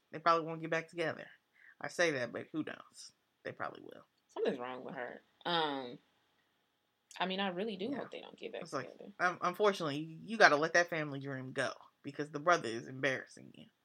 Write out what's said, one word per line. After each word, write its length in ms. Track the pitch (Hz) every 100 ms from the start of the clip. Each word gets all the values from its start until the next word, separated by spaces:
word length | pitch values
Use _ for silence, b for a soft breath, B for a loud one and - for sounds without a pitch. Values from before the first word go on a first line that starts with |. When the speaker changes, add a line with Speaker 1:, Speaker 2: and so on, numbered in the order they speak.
| _
Speaker 1:
they 80 | 160
probably 260 | 170 170 160
won't 160 | 165
get 80 | 160
back 200 | 165 165
together. 360 | 170 156 - - - _ b b b
I 80 | -
say 240 | - 170
that, 200 | 139 117
but 140 | 98 -
who 120 | 160
knows? 480 | - - - - - _ _ _
They 80 | -
probably 300 | - 85 -
will. 220 | 50 - - _ _
Speaker 2:
Something's 260 | - 440 135
wrong 240 | 123 127
with 120 | - 135
her. 260 | 120 - - _ 170
Um, 520 | 170 156 139 123 - _ _ _ _ _ _ _ _ _ _ _ -
I 60 | 185
mean, 140 | 190
I 100 | 196
really 260 | 175 226 190
do 100 | 220
Speaker 1:
Yeah. 60 | 269
Speaker 2:
hope 120 | -
they 100 | -
don't 160 | - -
get 140 | -
back 100 | -
Speaker 1:
It's 120 | 165
like, 180 | 139 -
Speaker 2:
together. 200 | - - -
Speaker 1:
um, 180 | 180 170
unfortunately, 560 | 175 180 208 196 156 143
you, 200 | 160 160 170
you 120 | 220
gotta 180 | 175 143
let 180 | 160
that 160 | 175 175
family 300 | 165 151 139
dream 320 | 139 131 131
go 180 | 139 123 - - _
because 260 | 143 139 147
the 100 | 147
brother 300 | 160 170 120
is 180 | 113 143
embarrassing 640 | 131 139 127 - - -
you. 120 | - - _